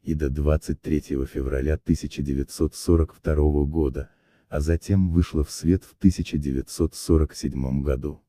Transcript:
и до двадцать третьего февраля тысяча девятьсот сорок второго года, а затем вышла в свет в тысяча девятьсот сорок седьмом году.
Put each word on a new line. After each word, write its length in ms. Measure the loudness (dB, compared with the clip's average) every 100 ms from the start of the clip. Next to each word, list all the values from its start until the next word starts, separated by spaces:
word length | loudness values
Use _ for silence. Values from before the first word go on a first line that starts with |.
и 140 | -4 -2
до 140 | -2
двадцать 520 | 0 2 2 0 -8
третьего 440 | -2 -2 -2 -4 -4
февраля 520 | -6 -4 -2 0 -2
тысяча 440 | 0 0 -2 -6
девятьсот 540 | -4 -4 -4 -2 -4 -2
сорок 380 | 2 4 4
второго 520 | -4 -2 2 2 2 0
года, 440 | 0 -2 -4 -12 _ _ _ _
а 100 | -4
затем 520 | 0 0 2 2 4
вышла 340 | 2 2 0 -2
в 60 |
свет 340 | -2 2 2 0
в 100 | _
тысяча 420 | 2 2 -4 -4
девятьсот 560 | -2 -4 -6 -2 -2
сорок 420 | -2 2 2 2 -2
седьмом 480 | -6 -4 -4 -2
году. 360 | -2 -2 -4 -12